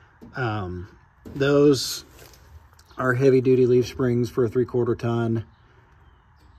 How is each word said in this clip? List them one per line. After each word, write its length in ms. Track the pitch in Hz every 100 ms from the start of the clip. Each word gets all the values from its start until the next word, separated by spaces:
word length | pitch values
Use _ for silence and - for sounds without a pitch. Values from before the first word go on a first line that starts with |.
| _ _ - -
Um, 520 | 117 107 90 90 92 - _ _ -
those 720 | 143 139 143 147 131 - - - - - - - - - - _ -
are 160 | 127
heavy 260 | 123 139 131
duty 240 | 120 127
leaf 220 | 123 123 117
springs 420 | - 123 120 117
for 160 | -
a 40 | 117
three-quarter 440 | 127 113 123 120 113
ton. 500 | 117 117 113 113 - _ _ _ _ _ _ _ _ _ _